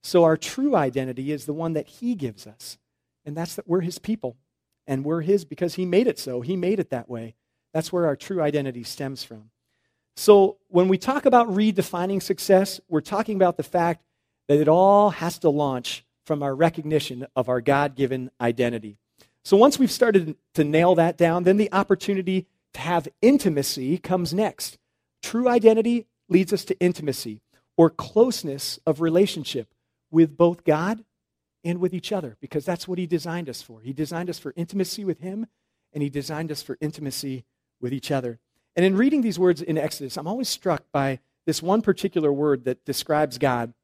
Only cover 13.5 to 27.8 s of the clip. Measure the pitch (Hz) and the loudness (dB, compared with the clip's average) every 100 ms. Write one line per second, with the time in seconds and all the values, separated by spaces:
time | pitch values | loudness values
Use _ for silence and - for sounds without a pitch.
13.5 | 175 147 - 170 165 _ _ _ _ - | 0 -4 0 0 -2 _ _ _ _ 0
14.5 | 147 151 165 190 202 208 - 170 - 165 | 2 4 4 6 6 4 0 -6 -2 0
15.5 | 143 143 127 123 - _ _ _ 151 143 | 0 -2 -4 -8 -12 _ _ _ -4 -4
16.5 | 135 165 165 151 156 139 123 135 - 127 | 0 0 0 -2 -2 -2 -12 -8 -4 -2
17.5 | 127 117 139 143 131 135 131 127 _ 120 | -2 2 2 0 -2 -2 -2 -8 _ -2
18.5 | 117 120 117 107 104 _ _ _ _ - | 0 -2 -2 -12 -20 _ _ _ _ 2
19.5 | 196 262 285 254 - 233 196 160 151 _ | 6 6 6 0 2 4 4 2 -10 _
20.5 | - 151 156 175 175 165 175 170 175 175 | -2 2 4 4 4 2 2 0 2 2
21.5 | 202 214 190 196 190 - 196 185 190 185 | 2 2 0 0 -2 0 -4 -2 -4 -4
22.5 | _ _ - 156 175 131 _ 226 285 202 | _ _ -10 -2 -2 -4 _ 4 4 2
23.5 | 147 135 - 131 170 - 185 165 175 214 | 0 -2 -4 -4 -4 -2 -2 -2 -2 -4
24.5 | - - - _ _ _ _ - 226 247 | -4 -14 -14 _ _ _ _ -6 -2 2
25.5 | 240 220 220 226 240 220 _ _ 180 180 | 6 6 6 2 0 -4 _ _ 2 2
26.5 | 196 - - 180 170 151 127 120 107 _ | -2 -4 -2 0 0 -6 -6 -8 -14 _
27.5 | _ _ - | _ _ 4